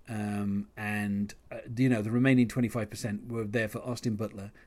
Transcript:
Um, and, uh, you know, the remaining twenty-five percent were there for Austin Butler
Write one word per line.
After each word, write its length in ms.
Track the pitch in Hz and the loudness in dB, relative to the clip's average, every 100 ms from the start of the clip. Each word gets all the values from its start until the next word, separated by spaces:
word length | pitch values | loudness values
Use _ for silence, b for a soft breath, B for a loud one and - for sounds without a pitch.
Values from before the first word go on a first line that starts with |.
| - | -10
Um, 600 | 110 104 104 104 101 101 - | -4 -2 -2 0 0 -2 -6
and, 580 | 104 104 104 101 104 - - | -4 -2 0 0 -2 -6 -14
uh, 40 | 120 - 117 | -14 -6 2
you 120 | 131 | 4
know, 140 | 120 | 4
the 80 | 107 | 2
remaining 380 | 120 131 131 120 | 4 6 6 6
twenty-five 400 | 131 120 120 107 | 2 0 0 -4
percent 380 | 110 113 104 123 | -4 -4 -6 -6
were 140 | 113 | -6
there 240 | 107 117 107 | -2 0 -2
for 100 | - | -4
Austin 360 | - 117 123 104 | -6 -4 -2 -2
Butler 340 | 107 98 98 b | -4 -6 -14 b